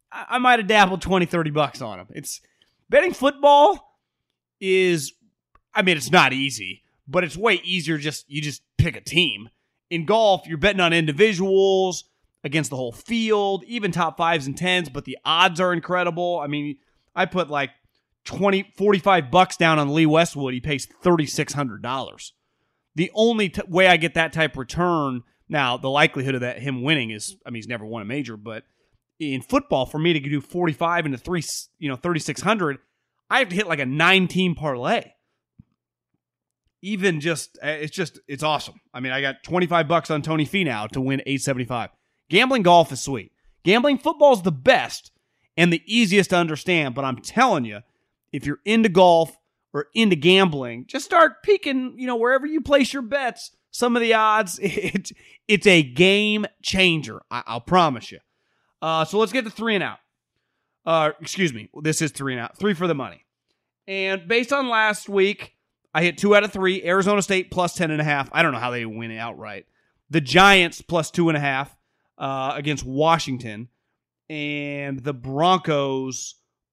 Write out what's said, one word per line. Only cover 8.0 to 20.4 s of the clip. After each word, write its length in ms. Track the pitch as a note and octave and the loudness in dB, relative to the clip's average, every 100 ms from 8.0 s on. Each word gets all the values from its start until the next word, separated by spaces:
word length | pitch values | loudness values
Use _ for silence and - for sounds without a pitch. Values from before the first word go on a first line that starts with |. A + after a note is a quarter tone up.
| D3 - - | -6 -8 -10
you 120 | D3 | -8
just 200 | D3 - _ - | -8 -10 _ 0
pick 200 | D#3+ - | 0 -2
a 40 | |
team. 480 | - E3+ D#3 G2+ A2+ _ _ _ - | -4 0 0 -2 -14 _ _ _ -8
In 140 | E3 | -4
golf, 420 | D#3 A3 G#3+ F#3 - | 0 2 4 2 -2
you're 120 | D#3+ | -2
betting 220 | G3 F#3+ | 0 2
on 120 | E3+ | 2
individuals 1120 | E3 D#3 C#3+ A3 F3 F#3+ F#3+ G3 F#3+ F#3 - - _ _ _ | 2 2 4 2 2 0 2 4 2 0 -4 -14 _ _ _
against 260 | D3 D#3 C#3 | -4 -4 -4
the 60 | C3 | -6
whole 160 | B2 | -8
field, 720 | A#2 - A#3 A3 G#3 G3 F#3+ | -10 -4 -2 0 0 0 -4
even 260 | G#3+ A#3+ G3+ | -6 -6 -4
top 280 | E3 D#3+ D#3+ | -2 -4 -2
fives 280 | E3 E3+ C3+ | 0 0 -4
and 100 | C3+ | -4
tens, 320 | F3+ F3+ D3+ | -2 -2 -4
but 160 | C3+ | -10
the 140 | C3 B2+ | -14 -8
odds 340 | C#3+ E3 F#3 D#3+ | -2 2 2 2
are 140 | F#3 | -2
incredible. 640 | E3+ D#3+ F3+ F3 E3+ F3 E3+ | -2 -2 -2 -2 -2 -4 -4
I 80 | D3 | -4
mean, 300 | D3 D3 C#3 _ _ _ E3+ | -6 -6 -10 _ _ _ -4
I 80 | |
put, 260 | F#3 F3+ D3 | -2 -2 -2
like, 200 | D3 C3+ _ _ _ _ _ | -4 -6 _ _ _ _ _
twenty, 460 | - - G3+ F#3+ G3 - | -12 -2 2 2 -2 -2
forty-five 540 | G3+ G3 G3+ F3+ B2+ | 2 2 4 2 4
bucks 260 | F3+ F3+ - | 4 4 2
down 220 | E3 D#3 | 2 2
on 160 | C#3+ | 2
Lee 120 | D#3 D#3+ | 2 4
Westwood. 480 | D#3 E3+ C#3+ | 4 2 -2